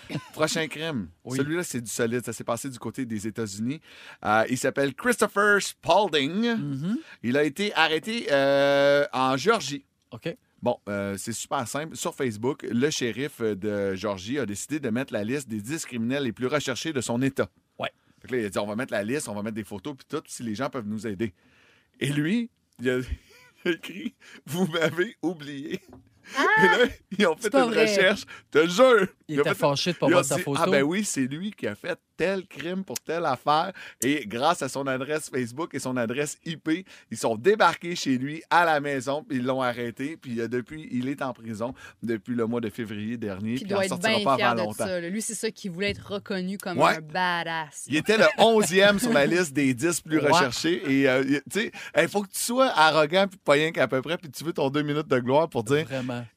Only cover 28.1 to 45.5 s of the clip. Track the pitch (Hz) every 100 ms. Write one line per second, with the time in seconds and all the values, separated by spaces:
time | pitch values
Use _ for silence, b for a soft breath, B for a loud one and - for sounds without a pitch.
28.1 | 208 - B _ 143 170 185 262 220 180
29.1 | - - 147 147 - 151 139 175 - 147
30.1 | 175 139 151 151 139 175 143 143 196 208
31.1 | 139 127 151 208 - 110 104 170 165 _
32.1 | - 175 196 - - 160 190 190 117 -
33.1 | 170 160 123 147 151 117 B B - 127
34.1 | 147 104 117 156 180 135 135 139 127 135
35.1 | 156 - 127 117 127 175 139 131 127 113
36.1 | 127 151 - 165 160 160 175 - B _
37.1 | 117 120 110 180 220 170 - 170 175 135
38.1 | 127 139 160 - 165 170 151 143 135 127
39.1 | 147 151 131 127 131 123 120 120 113 139
40.1 | 165 135 117 117 123 120 156 156 123 127
41.1 | 139 135 117 113 104 120 B B - 110
42.1 | 113 - 120 113 120 110 127 107 104 107
43.1 | 120 104 92 110 127 196 202 190 175 220
44.1 | 220 202 135 123 117 107 101 196 180 170
45.1 | 214 - 214 220